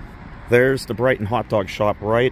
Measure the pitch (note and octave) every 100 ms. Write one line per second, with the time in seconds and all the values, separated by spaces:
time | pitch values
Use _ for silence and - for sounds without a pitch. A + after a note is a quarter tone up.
0 | - - - - - A#2+ C3 C3+ - G#2+
1 | B2+ B2+ G2+ A#2 A2 G#2+ F#2 - G#2 G2+
2 | G2+ A#2 B2+